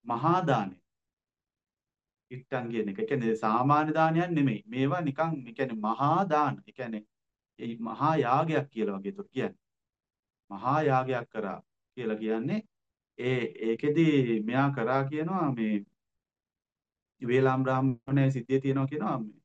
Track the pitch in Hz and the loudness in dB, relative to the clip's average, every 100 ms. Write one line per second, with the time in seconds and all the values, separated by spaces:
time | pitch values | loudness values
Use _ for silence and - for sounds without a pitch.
0 | - 120 151 180 160 123 95 - _ _ | -4 0 2 2 2 0 0 -10 _ _
1 | _ _ _ _ _ _ _ _ _ _ | _ _ _ _ _ _ _ _ _ _
2 | _ _ _ 127 - 127 120 113 104 98 | _ _ _ -16 -6 -6 -2 -2 -4 -4
3 | 110 139 113 107 110 117 135 147 156 156 | -2 0 0 0 0 2 4 4 2 2
4 | 160 160 175 160 135 104 107 123 139 180 | 4 2 2 2 2 0 -6 -2 0 0
5 | 156 139 165 151 117 113 131 113 107 113 | -2 -2 -2 -2 -8 -4 -4 -2 -4 0
6 | 143 170 185 151 143 110 - - 120 107 | 2 2 2 2 0 -2 -12 -12 -10 -10
7 | - _ _ _ _ - 120 113 113 107 | -12 _ _ _ _ -12 -10 -8 -8 -2
8 | 147 160 120 135 160 147 135 113 101 98 | 0 2 2 2 2 -2 -4 -4 -4 -4
9 | 98 202 - - - - _ _ _ _ | -6 -10 -8 -6 -6 -8 _ _ _ _
10 | _ _ _ _ _ 98 123 151 147 131 | _ _ _ _ _ -6 -2 0 2 2
11 | 131 127 120 110 101 - _ _ _ - | 2 -4 -4 -8 -6 -8 _ _ _ -8
12 | 113 107 107 113 135 214 - _ _ _ | -6 -4 -2 -2 -2 -4 -6 _ _ _
13 | _ - 123 127 113 - 113 113 147 151 | _ -6 -2 0 -2 -4 -2 0 2 4
14 | 160 143 120 113 107 131 139 135 113 135 | 6 4 4 0 0 2 2 0 0 0
15 | 135 151 160 185 151 120 110 104 101 _ | 0 -2 -2 0 -2 0 0 -2 -4 _
16 | _ _ _ _ _ _ _ _ _ _ | _ _ _ _ _ _ _ _ _ _
17 | _ _ 120 127 131 131 131 131 131 123 | _ _ 0 2 4 2 0 2 0 -2
18 | - 139 135 131 113 135 135 135 135 151 | 0 2 4 2 0 0 2 0 -2 -2
19 | 202 131 107 - | -4 -4 -6 -14